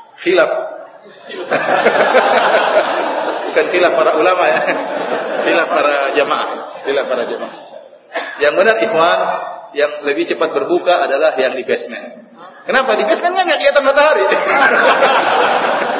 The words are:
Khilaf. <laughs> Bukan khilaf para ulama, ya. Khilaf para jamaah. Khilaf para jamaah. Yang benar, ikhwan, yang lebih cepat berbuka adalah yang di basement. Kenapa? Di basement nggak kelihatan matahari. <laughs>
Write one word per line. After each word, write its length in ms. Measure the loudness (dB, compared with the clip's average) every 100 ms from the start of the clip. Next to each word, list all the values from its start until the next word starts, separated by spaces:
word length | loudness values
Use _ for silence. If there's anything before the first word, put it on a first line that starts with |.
| -20 -8
Khilaf. 260 | 0 2 2 0 -6 -12 -18 -20 -20 -20 -16
<laughs> 1900 | -12 -4 -4 0 0 2 2 2 2 2 2 2 2 2 2 0 -2 -4 -4 -4 -6 -4 -2
Bukan 160 | 0
khilaf 200 | 2 2 2
para 160 | 2 2
ulama, 240 | 2 2 2
ya. 80 | 0 -2 -4 -4 -6 -4 -6 -4 -4 0
Khilaf 200 | 0 0
para 220 | 0 2 0 0
jamaah. 360 | 0 0 0 -4 -8 -10 -8
Khilaf 220 | -4 -2 -2
para 160 | -2
jamaah. 320 | -4 -6 -10 -14 -18 -20 -20 -20 -12 -10 -8 -2
Yang 180 | 0 4
benar, 180 | 4 2
ikhwan, 360 | 0 2 2 2 0 -4 -6 -12 -8
yang 200 | -2 -2 -2
lebih 240 | -2 -2 -2
cepat 240 | -2 -2
berbuka 560 | -2 0 0 2 2 2
adalah 240 | 2 2 2
yang 160 | 0 -2
di 80 |
basement. 720 | -2 -4 -4 -12 -14 -16 -20 -20 -20 -12 -2
Kenapa? 320 | 0 2 0
Di 80 | 0
basement 240 | 0 0
nggak 240 | 0 0 2
kelihatan 280 | 2 2 4
matahari. 380 | 4 4 4 2
<laughs> 40 | 0 0 2 2 4 2 4 2 2 2 0 2 0 0 -2 -2 -4